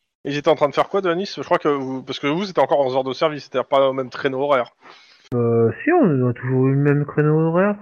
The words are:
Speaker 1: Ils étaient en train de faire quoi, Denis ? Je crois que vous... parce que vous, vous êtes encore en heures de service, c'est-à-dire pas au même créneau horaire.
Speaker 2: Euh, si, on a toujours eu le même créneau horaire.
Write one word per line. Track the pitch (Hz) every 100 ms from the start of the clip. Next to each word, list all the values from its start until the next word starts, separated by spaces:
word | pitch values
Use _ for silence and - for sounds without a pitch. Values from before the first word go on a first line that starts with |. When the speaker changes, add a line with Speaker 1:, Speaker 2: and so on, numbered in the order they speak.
| _ _ -
Speaker 1:
Ils | 143
étaient | 156
en | 151
train | 147
de |
faire | 147 143
quoi, | 196
Denis ? | 185 170 202 -
Je |
crois | 131 175
que | 160
vous... | 143 131 131
parce | 131 131
que | 143
vous, | 160
vous | 202
êtes | 165
encore | 135 151
en | 131 131
heures |
de | 131
service, | 127 165 151
c'est-à-dire | - 131 120
pas | 139 135
au |
même | 131 127
créneau | - 143 131
horaire. | 143 135 117 _ - - _ _ - 120
Speaker 2:
Euh, | 117 117 117 -
si, | -
on | 349 226 139 127
a |
toujours | 117 127 131 131
eu |
le | 139
même | 147 143 147
créneau | - 151 156 160
horaire. | 170 196 202